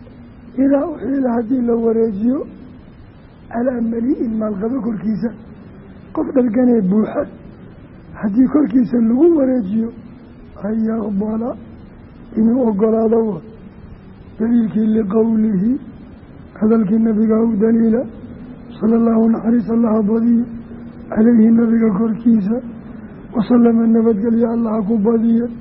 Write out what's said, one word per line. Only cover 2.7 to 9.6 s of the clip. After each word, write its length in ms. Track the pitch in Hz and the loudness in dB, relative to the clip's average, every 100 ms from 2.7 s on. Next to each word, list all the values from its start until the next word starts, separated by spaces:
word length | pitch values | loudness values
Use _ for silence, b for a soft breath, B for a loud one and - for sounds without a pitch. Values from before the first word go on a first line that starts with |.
| - - - - - - - - | -20 -20 -20 -20 -20 -20 -20 -12
calaa 320 | 233 254 247 | -4 -4 -2
mali'in 520 | 226 226 233 381 254 220 | -2 -2 -2 -2 -2 -4
maalqabo 420 | 214 196 226 269 | -4 -4 -4 -4
korkiisa, 500 | 208 208 208 208 208 - - - - - - - - | -6 -6 -4 -4 -6 -8 -18 -20 -20 -20 -20 -20 -12
qof 140 | - 330 | -8 -2
dharganee 460 | 285 247 214 254 233 | 0 0 2 2 2
buuxa, 460 | 185 208 208 - 285 - - - - - - - - | 2 2 0 -2 -8 -10 -20 -20 -20 -20 -20 -20 -20
haddii 340 | - 214 202 262 | -8 -2 2 2
korkiisa 440 | 294 269 247 226 240 | 2 2 2 0 2
lagu 380 | 226 247 339 330 | 2 4 4 4
wareejiyo, 540 | 262 254 | 2 0